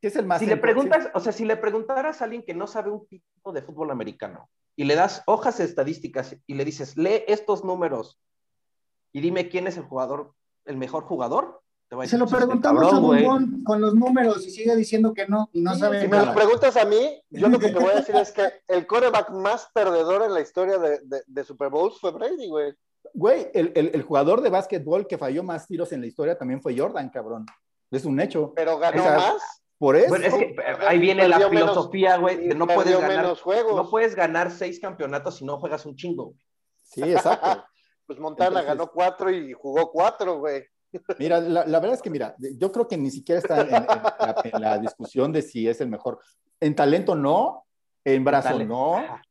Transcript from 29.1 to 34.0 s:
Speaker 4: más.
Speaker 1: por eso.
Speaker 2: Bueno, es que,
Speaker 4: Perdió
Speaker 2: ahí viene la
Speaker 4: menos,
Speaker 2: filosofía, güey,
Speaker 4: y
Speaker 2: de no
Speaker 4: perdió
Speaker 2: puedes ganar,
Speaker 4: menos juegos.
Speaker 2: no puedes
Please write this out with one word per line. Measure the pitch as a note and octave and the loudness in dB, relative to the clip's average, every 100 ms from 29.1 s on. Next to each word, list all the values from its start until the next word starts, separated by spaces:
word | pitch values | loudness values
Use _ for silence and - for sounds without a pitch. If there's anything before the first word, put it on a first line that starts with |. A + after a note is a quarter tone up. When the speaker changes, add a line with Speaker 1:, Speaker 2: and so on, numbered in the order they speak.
| D3+ | 4
Speaker 4:
más. | F#3 G#4 - - _ _ | 4 0 -6 -18 _ _
Speaker 1:
por | C#3+ C#3+ | 4 6
eso. | B3+ | 6
Speaker 2:
Bueno, | G3 F3+ | 4 2
es | |
que, | - - | 2 0
Speaker 4:
Perdió | - B2+ C3+ D3+ | -4 -6 -2 2
Speaker 2:
ahí | F3 | 4
viene | F3+ G3 F#3 | 4 6 6
la | E3+ | 6
Speaker 4:
menos, | G3 | 6
Speaker 2:
filosofía, | G#3 G#3 F#3+ D#3 F#3+ F#3+ F3+ | 4 4 2 -2 2 4 4
güey, | F3+ F3+ | 4 0
Speaker 4:
y | F3 | -2
Speaker 2:
de | |
no | D3+ E3+ | -2 2
Speaker 4:
perdió | F3 | 2
Speaker 2:
puedes | F3+ F#3 | 4 2
ganar, | D3+ D#3 | 2 0
Speaker 4:
menos | F3+ E3 | 0 -2
juegos. | - G#3 A3+ G3+ | 0 0 2 0
Speaker 2:
no | F3 | 0
puedes | A3 | 0